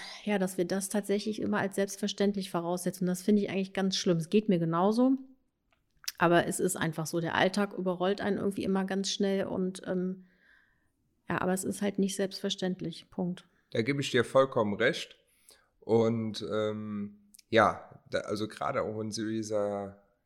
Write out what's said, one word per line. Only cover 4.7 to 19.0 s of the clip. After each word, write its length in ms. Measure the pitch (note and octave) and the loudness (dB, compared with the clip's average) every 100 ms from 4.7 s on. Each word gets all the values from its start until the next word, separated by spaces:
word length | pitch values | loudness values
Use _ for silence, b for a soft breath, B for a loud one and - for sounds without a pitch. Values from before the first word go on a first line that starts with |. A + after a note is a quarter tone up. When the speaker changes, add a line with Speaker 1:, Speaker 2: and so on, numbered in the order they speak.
| E3+ G3 A3+ C4 C4 - _ _ _ _ _ _ _ - - | 4 4 4 4 2 -4 _ _ _ _ _ _ _ -8 2
Speaker 1:
aber 300 | E3+ E3+ - | 4 6 4
es 120 | - | 0
ist 160 | F3+ - | -2 0
einfach 300 | D#3+ E3 D3+ | -2 -2 -4
so. 160 | E3+ | -4
Der 140 | E3 - | 0 2
Alltag 380 | F#3+ G3+ G3+ - | 2 2 -2 -2
überrollt 420 | F#3 F3 F3+ G3+ | -4 0 0 0
einen 160 | G3+ - | -2 -2
irgendwie 280 | G3 G3 - | -2 -2 0
immer 180 | F#3+ | 0
ganz 260 | F#3+ G3 G3 | 0 -2 -2
schnell 380 | - G3 G3 - | 0 0 0 -2
und, 360 | F#3+ F#3 F#3+ - | -2 -4 -4 -4
ähm, 380 | F#3 F#3 F#3 b b b b b b b _ _ _ - | -2 -2 -6 b b b b b b b _ _ _ -6
ja, 100 | F3 | -2
aber 140 | F3+ | 0
es 100 | F#3 | -2
ist 180 | F#3+ F#3+ | -2 -4
halt 160 | G3+ G3 | -2 0
nicht 200 | G3 - | -2 0
selbstverständlich. 920 | G3 - G3 G3 F#3 F#3 E3 E3 - | -4 -4 -6 -4 -4 -4 -8 -10 -12
Punkt. 380 | - F3+ F3+ - _ _ | -6 -4 -6 -12 _ _
Speaker 2:
Da 100 | A#2+ | -2
gebe 180 | A2+ C#3+ | 0 -2
ich 100 | C3+ | 0
dir 140 | B2 A2+ | 2 4
vollkommen 480 | C3+ C3+ - G#2 | 4 4 4 2
recht. 440 | G2 B2+ E3+ - - _ b b b b b | 2 2 0 -8 -18 _ b b b b b
Und, 640 | - A2+ A2+ A#2 A2 G2+ G2+ | 2 4 4 0 -4 -6 -4
ähm, 800 | G#2+ G#2+ G#2+ G#2+ G#2 G2+ - _ - - | -2 -2 -4 -6 -6 -8 -12 _ -20 2
ja, 520 | A2 G2 - - - - | 6 6 4 -8 -20 -8
da, 100 | - | -6
also 280 | - G#2 G#2 | -4 -4 -4
gerade 340 | - - A#2+ | -4 -4 -2
auch 180 | F2 | -2
in 120 | G#2+ | -4